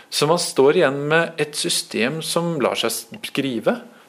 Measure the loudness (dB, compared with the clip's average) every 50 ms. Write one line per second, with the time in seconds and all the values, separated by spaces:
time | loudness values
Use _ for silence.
0 | -16 _ -2 0 2 2 2 2 0 0 2 4 6 6 6 6 4 2 2 0
1 | 0 2 2 2 2 0 -2 -4 -4 -4 -4 -6 -4 -2 -2 -2 -4 -4 -2 -2
2 | -2 -2 -2 -4 -6 -4 -2 -2 -2 0 0 0 0 0 0 0 -2 -2 -4 -4
3 | -8 -12 -16 -14 -14 -8 -6 -4 -4 -2 -4 -2 0 -2 -2 -2 -6 -14 -20 -20
4 | -20